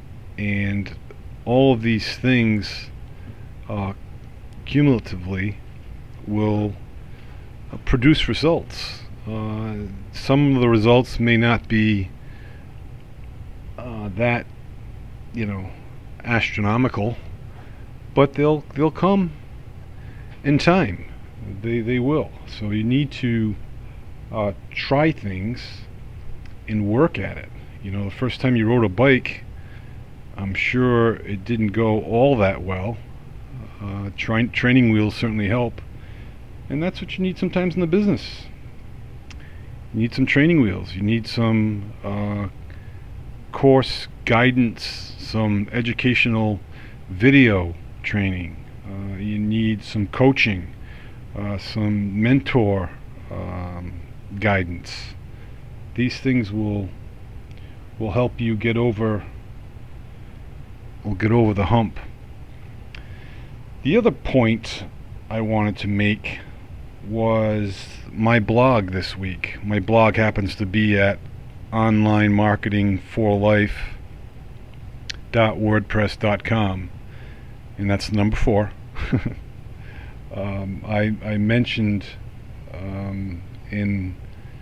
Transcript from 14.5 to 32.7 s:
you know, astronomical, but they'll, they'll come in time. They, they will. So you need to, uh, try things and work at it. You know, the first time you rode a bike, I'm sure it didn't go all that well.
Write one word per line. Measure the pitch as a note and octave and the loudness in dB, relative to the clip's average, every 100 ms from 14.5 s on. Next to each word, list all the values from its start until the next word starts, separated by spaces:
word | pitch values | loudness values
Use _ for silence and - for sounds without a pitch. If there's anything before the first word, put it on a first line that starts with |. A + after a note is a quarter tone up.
| - - - - - - - - | -14 -14 -14 -14 -14 -14 -14 -10
you | A#2 G#2 | -4 -4
know, | G2 F2+ - - - - - | -4 -8 -12 -14 -14 -14 -12
astronomical, | A#2 A2+ - - G#2 A#2 B2+ A2 A2 A#2+ - - - - - - - - - | 0 0 0 0 2 4 2 2 -2 -4 -10 -12 -14 -14 -16 -16 -14 -14 -4
but | C#3 C#3 | 4 4
they'll, | - D3 D3+ - | 4 2 2 -2
they'll | D3 D#3 | 0 0
come | - F3+ G3+ F3 D3+ - - - - - - - - - - | 4 4 4 2 -4 -14 -14 -14 -14 -14 -14 -14 -12 -14 -4
in | C#3 D3 | 2 6
time. | E3+ F#3 A#2 E2+ - - - - G#2+ G2 | 6 6 4 -2 -8 -12 -14 -12 -10 -6
They, | A2+ A#2 | -2 0
they | A2 B2 | 2 2
will. | B2+ D3+ - - - | 2 2 0 -6 -12
So | - G#2 | -8 -2
you | G#2+ | 0
need | A2+ C3+ C#3 | 2 2 2
to, | - B2 A#2 A2 G2+ - - - - - - - | -2 0 2 0 -2 -8 -12 -12 -12 -12 -12 -8
uh, | A2 G#2 - - | -2 -2 -4 -10
try | - - C#3 D#3+ | -8 0 4 4
things | - G2+ F#2 G#2 B2 - - - - - - - - - - - | 2 -4 -4 -4 -6 -10 -12 -14 -14 -12 -10 -8 -8 -10 -12 -4
and | G#2+ G2+ | -2 2
work | A#2 E3 G2+ | 4 4 2
at | F#2+ E2 | -6 -8
it. | - - - - | -12 -14 -14 -12
You | G2 | -8
know, | G2+ | -4
the | G2+ | -6
first | - B2+ - | -4 -4 0
time | B2+ A#2+ | 2 4
you | A2 | 6
rode | B2 | 6
a | G#2+ | 4
bike, | F2+ C3+ C3 - - - - - - - - - - - - | 6 6 6 2 -10 -12 -14 -14 -14 -14 -14 -14 -16 -14 -6
I'm | G2 | -4
sure | F#2+ - B2+ B2+ A#2+ A#2 G#2 | -2 0 4 4 6 6 2
it | F#2+ G2+ | -4 -6
didn't | G2 A#2 G#2+ | -2 2 2
go | G#2 A2+ G#2+ | 4 4 2
all | F2 A#2 C#3 B2 | 2 4 6 6
that | F#2+ F#2+ | 4 2
well. | F2+ | -4